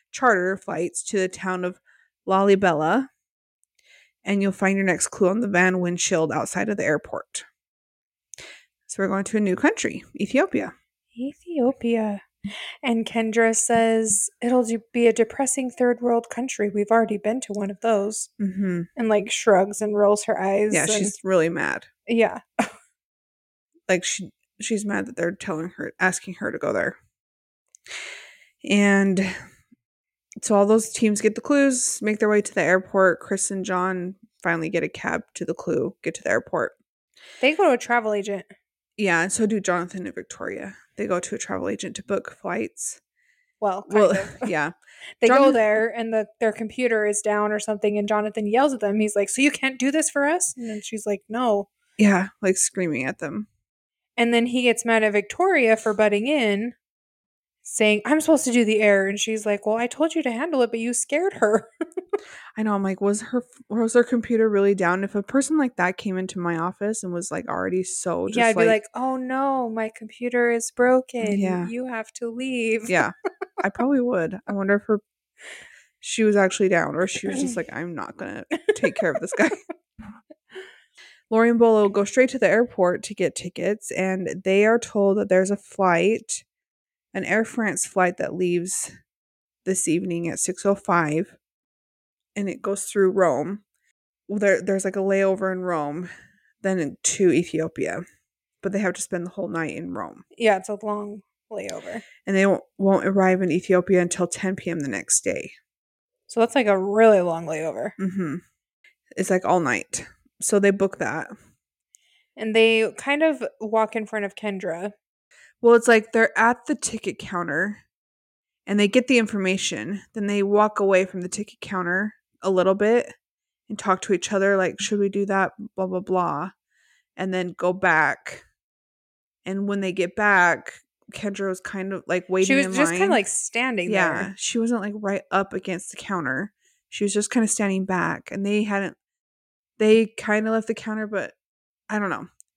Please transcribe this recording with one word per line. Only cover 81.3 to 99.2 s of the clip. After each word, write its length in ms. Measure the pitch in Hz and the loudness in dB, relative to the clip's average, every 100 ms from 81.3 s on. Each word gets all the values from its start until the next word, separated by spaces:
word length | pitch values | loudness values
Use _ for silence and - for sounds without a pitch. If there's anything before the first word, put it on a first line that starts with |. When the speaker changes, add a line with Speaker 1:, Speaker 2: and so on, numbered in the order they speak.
Speaker 1:
Lori 180 | 220 233 | 4 4
and 100 | 233 | 6
Bolo 300 | 233 214 202 | 6 6 4
go 160 | 202 | 2
straight 240 | 202 - 254 | 0 2 2
to 80 | 269 | 4
the 100 | 190 | 2
airport 540 | 208 240 - 180 185 | 4 2 0 0 0
to 100 | - | -6
get 200 | 202 180 | -4 -4
tickets, 560 | - 180 - 175 214 - | -4 -12 -6 -4 -4 -6
and 520 | - 190 190 180 185 | -4 -2 -2 -4 -4
they 220 | 196 196 214 | 0 4 4
are 120 | 233 | 2
told 380 | - 214 196 202 | 0 0 2 2
that 120 | 202 | 2
there's 200 | 185 190 | 2 2
a 60 | 202 | -4
flight, 880 | - - 190 170 185 226 - - - _ _ _ _ _ _ | -8 0 2 4 2 0 -4 -12 -12 _ _ _ _ _ _
an 100 | - | -8
Air 200 | - 202 | -2 -2
France 420 | 226 - 214 147 - | -2 -2 -4 -4 -4
flight 320 | 196 180 180 | 0 0 0
that 160 | - | -6
leaves 580 | 165 180 175 180 - - - _ _ _ _ _ _ | -2 -2 -2 -2 -8 -8 -12 _ _ _ _ _ _
this 240 | - 190 - | -6 -4 0
evening 400 | 165 190 170 170 | -2 -2 -4 -4
at 100 | - | -4
six 280 | - 180 196 | -6 -4 -2
oh 80 | |
five, 600 | 202 - 175 151 156 202 _ _ _ _ _ _ _ _ _ _ - | -2 0 0 2 -2 -4 _ _ _ _ _ _ _ _ _ _ -8
and 120 | 196 | -6
it 100 | 175 | -6
goes 240 | 190 202 | -6 -6
through 280 | - 208 185 | -4 2 2
Rome. 500 | 185 175 127 151 208 _ _ _ _ _ _ - | 4 2 2 -2 -8 _ _ _ _ _ _ -8
Well, 100 | 202 | -2
there, 200 | 202 185 | 2 2
there's, 220 | 185 196 | 0 -2
like, 120 | 190 196 | -2 -4
a 40 | |
layover 500 | 190 196 196 190 190 | 0 2 2 0 -2
in 80 | 185 | -4
Rome, 460 | 180 165 147 151 180 - - _ _ _ | -4 -4 -4 -6 -10 -14 -20 _ _ _
then 160 | 196 190 | -4 -2
in, 180 | 147 - | -4 -4
to 280 | - - 185 | -6 2 2
Ethiopia, 720 | 147 175 156 - - 80 92 180 _ _ _ _ _ | 2 0 -4 -6 -6 -8 -8 -12 _ _ _ _ _
but 100 | 196 | -8
they 60 | 196 | -4
have 140 | 196 | -4
to 80 | 180 | -4
spend 220 | - 180 | -6 -6